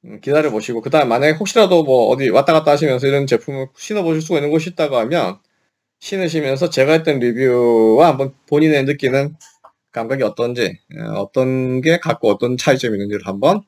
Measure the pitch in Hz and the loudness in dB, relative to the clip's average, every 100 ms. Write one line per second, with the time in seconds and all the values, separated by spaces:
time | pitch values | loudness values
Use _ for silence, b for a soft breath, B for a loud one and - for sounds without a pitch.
0 | - 107 135 147 151 110 110 117 - 156 | -20 -12 -2 0 0 -4 -6 -8 0 0
1 | 131 117 147 156 196 240 196 175 147 127 | 2 2 0 0 -2 2 4 4 4 2
2 | 107 127 135 101 139 160 156 143 151 127 | 2 0 2 2 4 2 4 2 0 0
3 | 139 139 135 - - 139 131 _ - 214 | 0 0 0 -2 -2 -10 -10 _ -8 -4
4 | 170 160 156 160 147 156 160 175 151 127 | -2 -2 -2 -2 0 -2 -4 -4 -2 0
5 | 113 165 98 98 _ _ _ _ _ _ | 0 -2 -2 -6 _ _ _ _ _ _
6 | - 196 175 156 139 135 175 - 135 160 | -10 -6 -4 -2 -2 -2 -2 0 2 2
7 | 160 135 120 117 131 123 120 117 110 113 | 2 0 -2 0 0 2 4 4 4 6
8 | 165 135 139 _ _ 147 156 147 135 147 | 4 4 -4 _ _ 2 2 2 0 -2
9 | 131 131 147 160 b b b _ _ - | 0 0 -2 -8 b b b _ _ -10
10 | 113 135 113 - 120 123 98 - _ - | -6 -2 -4 -2 -4 -2 -4 -6 _ -14
11 | 110 101 101 135 131 131 127 127 143 170 | -8 -8 -4 -2 0 -2 -2 -2 0 0
12 | 170 - 113 104 120 127 - 131 123 101 | -2 0 0 0 -2 -2 0 0 0 -4
13 | 101 104 101 98 135 208 | -4 -6 -8 -2 0 0